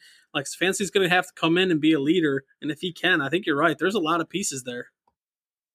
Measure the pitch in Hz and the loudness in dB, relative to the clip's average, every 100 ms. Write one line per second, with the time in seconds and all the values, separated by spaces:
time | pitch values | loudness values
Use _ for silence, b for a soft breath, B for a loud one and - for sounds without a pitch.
0 | b b b 151 139 - 180 196 185 202 | b b b -8 -8 -2 -2 -2 -2 0
1 | 180 180 175 - 160 170 190 156 156 156 | 2 2 0 -2 0 2 2 2 4 2
2 | 139 180 156 135 - _ 147 147 185 165 | 2 2 2 -2 -6 _ -10 -6 -8 -2
3 | 175 175 135 170 190 143 165 151 175 202 | 0 0 0 -2 -2 0 2 0 -2 0
4 | 156 170 156 175 - 135 123 123 - _ | 0 -2 -2 -4 -6 -6 -10 -12 -14 _
5 | _ _ _ _ _ _ _ | _ _ _ _ _ _ _